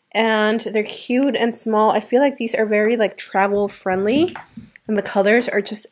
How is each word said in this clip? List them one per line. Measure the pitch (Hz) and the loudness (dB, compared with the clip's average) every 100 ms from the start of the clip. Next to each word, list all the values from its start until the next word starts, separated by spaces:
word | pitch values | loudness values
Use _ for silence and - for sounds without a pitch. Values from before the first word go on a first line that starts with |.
| _ | _
And | 208 226 220 214 226 | -2 2 2 2 0
they're | 220 214 | -2 -2
cute | 208 - - 247 277 220 | -4 -6 -2 0 0 0
and | 233 226 | -2 -2
small. | 220 214 214 | 0 2 2
I | 214 | 2
feel | 214 247 | 0 2
like | 285 277 | 2 0
these | 226 | -4
are | - 214 | -2 0
very, | 208 214 233 | 2 2 2
like, | 202 - | 0 -2
travel | - 196 202 202 202 | -4 0 2 0 -2
friendly. | - 196 185 202 277 349 - - - - _ - | -4 -4 -2 0 2 0 -2 -18 -20 -20 _ -4
And | 208 | -4
the | |
colors | - 202 196 233 240 | 0 0 4 4 2
are | 202 | -2
just | 202 208 - | -4 -8 -12